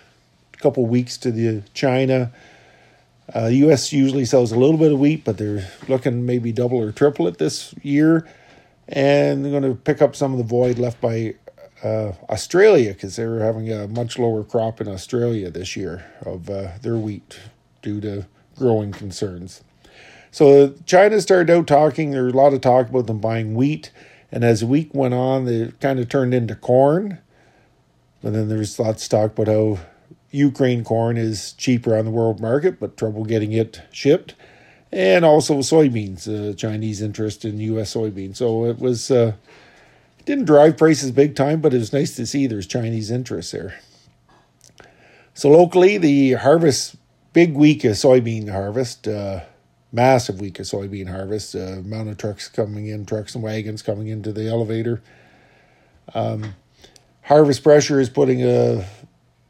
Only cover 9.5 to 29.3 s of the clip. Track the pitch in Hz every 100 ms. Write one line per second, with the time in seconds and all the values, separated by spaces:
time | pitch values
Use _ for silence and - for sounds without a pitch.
9.5 | 143 135 120 - 143 143 - 139 131 110
10.5 | 120 127 117 120 - 117 113 110 - -
11.5 | - - _ 110 110 107 90 - 110 -
12.5 | 175 214 175 110 98 98 104 113 113 110
13.5 | 110 110 110 101 117 120 - 117 110 104
14.5 | 120 113 110 104 95 - 117 120 113 90
15.5 | 82 92 - 92 87 - - - 92 85
16.5 | 98 95 92 117 113 107 101 - - 107
17.5 | _ _ _ - 104 104 101 - _ _
18.5 | - 127 110 104 95 104 92 101 90 90
19.5 | - _ _ _ _ - - _ - 147
20.5 | 139 139 139 - 185 208 214 180 185 165
21.5 | 170 160 143 156 135 151 139 127 131 143
22.5 | 135 131 123 120 127 113 107 110 113 110
23.5 | 113 139 156 - _ - _ _ 123 117
24.5 | 107 117 143 160 139 131 123 127 131 127
25.5 | 117 117 - 139 131 120 139 127 127 113
26.5 | 90 - 127 139 170 208 175 _ _ _
27.5 | _ _ _ _ _ _ _ 110 107 107
28.5 | 110 107 - 110 110 - 110 107